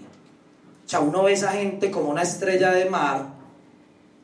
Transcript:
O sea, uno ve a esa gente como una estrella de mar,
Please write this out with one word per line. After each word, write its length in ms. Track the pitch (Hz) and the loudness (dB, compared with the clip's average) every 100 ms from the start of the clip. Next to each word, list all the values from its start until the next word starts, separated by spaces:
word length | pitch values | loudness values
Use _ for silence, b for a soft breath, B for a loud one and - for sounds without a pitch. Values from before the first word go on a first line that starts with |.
| - - - _ _ _ - - - | -20 -20 -20 _ _ _ -20 -20 -6
O 20 | |
sea, 120 | 175 | -2
uno 220 | 147 175 | 0 2
ve 80 | 196 | 2
a 40 | |
esa 180 | 196 196 | 2 0
gente 380 | 202 196 185 196 | -2 -2 -2 -2
como 200 | 175 147 | -2 -2
una 120 | 151 | -2
estrella 500 | 175 - 190 185 185 | -2 -2 0 2 4
de 140 | 185 190 | 2 2
mar, 480 | 175 143 135 135 - - - - - - _ _ _ | 0 0 -2 -6 -14 -20 -20 -20 -20 -20 _ _ _